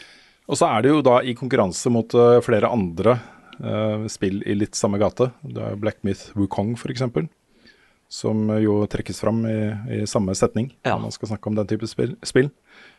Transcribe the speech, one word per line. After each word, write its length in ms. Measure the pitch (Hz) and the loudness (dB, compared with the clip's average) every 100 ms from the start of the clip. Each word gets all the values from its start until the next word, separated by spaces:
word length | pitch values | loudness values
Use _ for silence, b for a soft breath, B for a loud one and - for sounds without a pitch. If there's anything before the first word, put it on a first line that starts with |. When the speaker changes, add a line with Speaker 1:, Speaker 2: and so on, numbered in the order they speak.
| B B B B - | B B B B -8
Speaker 1:
Og 100 | 127 | 0
så 80 | 170 | 2
er 140 | 110 131 | 4 4
det 60 | |
jo 80 | 151 | 4
da 180 | 131 123 123 | 6 4 2
i 80 | |
konkurranse 560 | 117 131 127 95 - 131 | -6 -2 0 0 0 0
mot, 220 | 117 113 | 0 2
øh, 280 | 123 120 120 117 | 4 8 6 4
flere 240 | 107 117 | 2 2
andre, 460 | 120 90 82 95 120 B B B | 0 -2 0 2 2 B B B
øh, 520 | - 113 107 107 107 110 | -12 -6 -4 -2 -4 -6
spill 320 | - 98 98 - | -4 -4 -2 -2
i 80 | |
litt 220 | 101 104 - | -2 -2 -2
samme 220 | 110 101 | -2 2
gate. 300 | 98 - 127 - | 0 2 -2 -2
Det 220 | 139 113 | -12 -8
er 160 | 110 104 | -8 -4
Black 240 | 104 - | -6 -4
Myth 240 | 98 95 - 101 | -4 -4 -6 -4
Wukong, 400 | 98 - 104 117 | -2 -2 -4 -4
for 140 | - | -8
eksempel, 360 | 123 127 156 165 - _ b b b b b _ | -6 -4 -4 -6 -10 _ b b b b b _
som, 320 | - 113 110 107 | -6 -2 0 0
øh, 80 | 107 | 2
jo 140 | 107 104 104 | 2 2 0
trekkes 360 | - - 90 | -4 -8 -4
fram 180 | 107 113 113 | -2 0 -2
i, 560 | 110 107 104 120 107 | -2 -4 -6 -6 -6
i 40 | 104 | -2
samme 300 | 120 95 95 | -2 -2 0
setning 340 | 123 110 135 - | 0 0 -6 -4
Speaker 2:
Ja. 120 | 131 107 | -4 -2
Speaker 1:
når 40 | |
man 100 | 110 | -4
skal 180 | - 107 | -10 -8
snakke 180 | 107 110 | -6 -4
om 80 | 107 | -4
den 120 | 104 | -2
type 200 | 107 113 | -4 -6
spill, 280 | - 120 - | -4 -4 -4
spill. 280 | - 123 143 - b b b | 0 2 2 -4 b b b